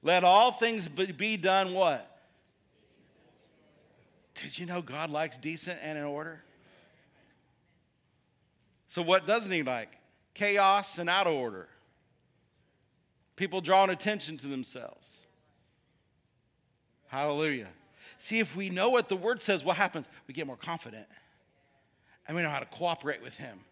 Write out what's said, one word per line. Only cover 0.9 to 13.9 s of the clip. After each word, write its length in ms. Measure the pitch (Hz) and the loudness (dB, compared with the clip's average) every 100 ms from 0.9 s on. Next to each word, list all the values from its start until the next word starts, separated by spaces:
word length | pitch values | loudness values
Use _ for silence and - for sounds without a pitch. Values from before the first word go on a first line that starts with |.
| 143 190 | -4 -4
be 240 | 147 208 220 | -2 -2 0
done" 380 | 180 190 190 | 4 4 2
what? 360 | 180 185 131 - - _ _ _ _ _ _ _ _ _ _ _ _ _ _ _ _ _ _ _ _ _ | 2 2 2 -8 -20 _ _ _ _ _ _ _ _ _ _ _ _ _ _ _ _ _ _ _ _ _
Did 240 | - - 139 | -16 -12 -10
you 80 | 175 | -6
know 160 | 180 | -6
God 280 | 147 139 160 | -6 -6 -4
likes 280 | 151 160 127 | -2 -4 -4
decent 400 | 151 160 - 175 | -8 -8 -8 -8
and 140 | 151 151 | -8 -8
in 80 | |
order? 380 | 147 143 156 156 - _ _ - _ _ _ _ _ _ _ _ _ _ _ _ _ _ _ _ _ _ _ _ _ | -6 -8 -10 -14 -20 _ _ -20 _ _ _ _ _ _ _ _ _ _ _ _ _ _ _ _ _ _ _ _ _
So 140 | - | -6
what 240 | 165 190 170 | 2 2 4
doesn't 260 | 226 208 | 0 0
he 100 | 180 | -2
like? 260 | 131 123 110 - _ _ _ | -2 -4 -8 -16 _ _ _
Chaos 640 | - 208 202 196 202 196 - | -4 0 4 6 4 0 -4
and 100 | 170 | 0
out 180 | 185 185 | 2 2
of 80 | |
order. 340 | 151 123 95 85 - _ _ _ _ _ _ _ _ _ _ _ _ _ _ _ - | 0 -2 -6 -16 -20 _ _ _ _ _ _ _ _ _ _ _ _ _ _ _ -6
People 240 | 190 185 | -4 -2
drawing 300 | 160 190 196 | 4 6 6